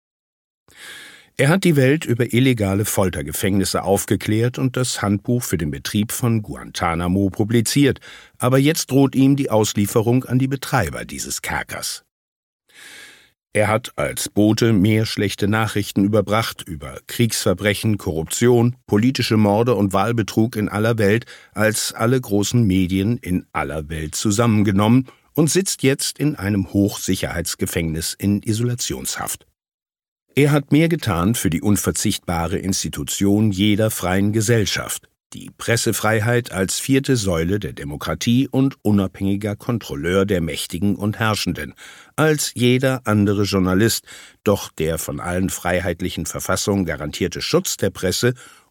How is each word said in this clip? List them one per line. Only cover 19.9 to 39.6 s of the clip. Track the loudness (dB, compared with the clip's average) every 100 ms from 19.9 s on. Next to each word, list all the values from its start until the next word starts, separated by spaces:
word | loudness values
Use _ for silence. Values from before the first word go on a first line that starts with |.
Wahlbetrug | 2 0 0 -2 0 0 0
in | -4
aller | -2 0 2
Welt | 2 2 -2 -18 -10
als | 0 2 2 -4
alle | -2 0 0
großen | 0 0 2 2
Medien | 2 2 2 0 0 -2
in | -2 -4 -4
aller | -6 -6 -6 -8
Welt | -8 -8 -4
zusammengenommen | -2 2 2 2 2 2 4 4 2 -8 _
und | 0 2
sitzt | 2 -2 0
jetzt | 0 0 -2 -4
in | -4
einem | -2 -2 -2 0
Hochsicherheitsgefängnis | 2 0 0 -4 -4 -4 -4 -6 -6 -4 -2 -2 -4 -6 -4
in | -2 0
Isolationshaft. | -2 -2 -2 -4 -6 -6 -8 -8 -8 -10 _ _ _ _ _ _ _ _ _ 2
Er | 4
hat | 4 2
mehr | 2 2
getan | 0 -2 0 2 0
für | 0
die | 0
unverzichtbare | 0 0 0 -2 -2 -4 -4 -4 -2 -4
Institution | -4 -4 -4 -6 -6 0 2 4 2
jeder | 2 2 2 0
freien | -2 0 2 2
Gesellschaft, | 0 2 0 0 -4 -6 -10 _ _ _
die | -18 -18 -8
Pressefreiheit | -2 0 0 0 0 0 2 0 -2
als | -2 -2 -2
vierte | 0 0 2
Säule | 0 0 0 0 -2
der | -4
Demokratie | -10 -12 -8 -6 -4 2 2 2
und | 2 0 0
unabhängiger | 2 2 2 -2 -2 -2 -4
Kontrolleur | -6